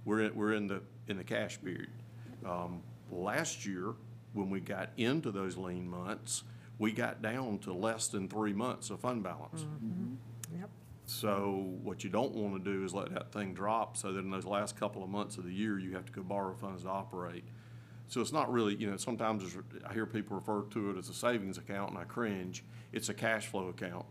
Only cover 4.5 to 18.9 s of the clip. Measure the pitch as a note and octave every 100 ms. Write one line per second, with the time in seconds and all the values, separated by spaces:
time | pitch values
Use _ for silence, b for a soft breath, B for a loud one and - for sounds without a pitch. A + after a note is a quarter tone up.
4.5 | G2 E2+ F#2+ F#2+ - A#2 D3 D3 G2 F#2+
5.5 | F2+ F#2 F2+ F2+ F2 F2+ A2+ - - -
6.5 | B B - G#2+ A2 A#2+ - A2 B2 C3
7.5 | G2+ - F2+ A2 A2+ A2 G#2 F#2+ G#2 G#2+
8.5 | G2+ B2 - - G2 B2+ B2 F#2 D#2+ D2
9.5 | D#3+ D3+ D3+ A2+ F3+ A3+ C4 - - -
10.5 | E3 G3 - - - - - A2 G2 G2+
11.5 | G2 F#2+ F#2 - F2+ G2+ G2 B2 A2 G#2
12.5 | F#2+ F#2 G2 F#2+ F#2+ F#2 - A#2 G#2+ G2
13.5 | F2+ G2+ A2+ G#2+ - G2 F#2+ F#2+ F#2+ F2+
14.5 | G2+ G#2 - G#2 G#2 F#2+ G2+ G2+ - F2+
15.5 | F#2 G#2+ G2 F#2 F#2 - - F#2 G2+ F#2+
16.5 | F#2+ G#2 F#2 F2+ F#2+ G2 F#2 F2 F2 -
17.5 | B B B B B B - A2+ D3+ B2+
18.5 | B2 G#2+ G#2 G#2+